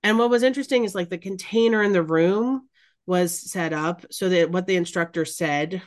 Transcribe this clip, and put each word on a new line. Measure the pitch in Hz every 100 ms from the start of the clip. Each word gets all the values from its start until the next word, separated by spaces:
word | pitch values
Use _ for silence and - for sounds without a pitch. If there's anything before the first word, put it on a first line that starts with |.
and | 208 220
what | 240
was | 240
interesting | 254 262 277 254
is, | 220
like, | 190 175
the | 175
container | 190 190 - 220 226 220
in | 208
the | 190
room | 160 160 170 202 240 262 - _ _ _ -
was | 180 175 175 -
set | 190 165
up | 151 160 175 -
so | - 190
that | 180 165
what | 180 185
the | 185
instructor | 170 180 165 170 160
said | - 160 147 156 180